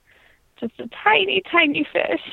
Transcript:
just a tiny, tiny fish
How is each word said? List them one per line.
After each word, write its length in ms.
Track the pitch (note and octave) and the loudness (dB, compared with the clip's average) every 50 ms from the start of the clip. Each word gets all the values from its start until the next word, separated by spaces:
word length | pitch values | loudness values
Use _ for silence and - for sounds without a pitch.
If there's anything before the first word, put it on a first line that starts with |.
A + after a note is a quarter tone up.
| _ _ _ _ _ _ _ _ _ _ _ - | _ _ _ _ _ _ _ _ _ _ _ -10
just 140 | - A3+ _ - | -10 -10 _ -10
a 100 | B3 A#3 - - - | -14 -14 -8 -2 0
tiny, 400 | G#4 G#4+ - F#4+ F#4+ - F#4+ - - | 2 2 2 2 0 0 -2 -2 0
tiny 340 | - E4+ E4 D4+ C#4+ E4+ D4 - | 2 2 4 4 2 0 -2 -2
fish 300 | - - - - - D#4+ - - | 0 0 0 0 -2 -4 -4 -4